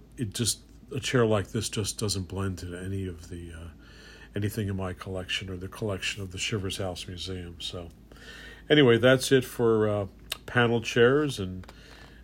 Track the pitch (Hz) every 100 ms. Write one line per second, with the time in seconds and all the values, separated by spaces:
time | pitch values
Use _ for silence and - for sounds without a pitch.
0 | - - 107 - 117 - - - - -
1 | - 127 110 107 92 113 101 - 101 -
2 | 104 95 90 95 98 87 90 87 92 98
3 | 92 85 - 87 85 80 82 - - -
4 | - - - 104 101 113 101 98 92 90
5 | - 92 87 - 95 92 95 - 110 95
6 | - - 95 92 - 110 95 - 95 87
7 | - 90 95 92 87 85 - 92 82 -
8 | - - - - - - - 147 131 117
9 | 123 131 - 135 127 - 117 110 107 104
10 | 98 - - - - 123 117 117 110 123
11 | 120 143 151 120 92 92 - - - -
12 | - -